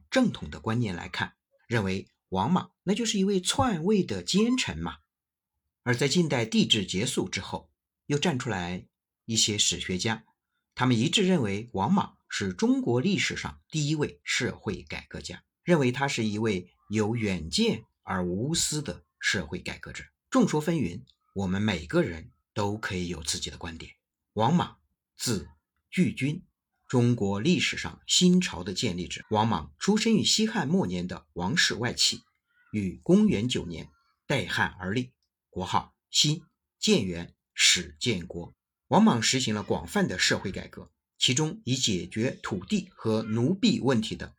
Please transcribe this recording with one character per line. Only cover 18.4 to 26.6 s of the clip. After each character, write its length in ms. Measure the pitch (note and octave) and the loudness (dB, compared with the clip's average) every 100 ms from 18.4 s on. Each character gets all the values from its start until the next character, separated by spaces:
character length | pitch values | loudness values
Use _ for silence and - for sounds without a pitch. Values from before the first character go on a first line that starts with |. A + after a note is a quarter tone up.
| C3+ | -2
私 260 | E3+ - D3+ | -2 -2 -4
的 240 | C3 D#2+ - - | -6 -10 -16 -6
社 260 | - G#2 | -2 -2
会 140 | D#2 F2+ | -4 -8
改 200 | - - | -8 -12
革 140 | - | -12
者。 120 | - - _ _ | -14 -16 _ _
众 160 | C4+ G3+ | 2 2
说 140 | D3+ | 2
纷 160 | D3+ E3 | 0 0
纭， 260 | F2+ - - _ _ | -2 -6 -14 _ _
我 140 | F#2+ F#2+ | -4 -2
们 120 | F#2+ | 0
每 240 | G#2+ F2 D2+ | 0 -2 0
个 160 | E3+ | 0
人 280 | B2+ D#2+ A2+ _ _ | 0 -4 -14 _ _
都 240 | - G#2 G#2+ | -4 -2 -2
可 160 | - | -4
以 140 | F#2 F2 | -4 -4
有 160 | F2 | -6
自 160 | - F#2 | -6 -6
己 100 | - | -8
的 80 | D#2 | -10
观 180 | F2+ D#2+ | -12 -12
点。 180 | - - _ _ _ | -16 -20 _ _ _
王 200 | G#2 A2+ | 0 2
莽， 240 | E3+ - - _ _ _ - | 2 0 -8 _ _ _ -8
字 320 | B2+ G2+ - - _ _ _ | -4 -4 -6 -18 _ _ _
巨 220 | - C3 | 0 0
君， 320 | - C3+ E3+ - _ | 0 -4 -4 -10 _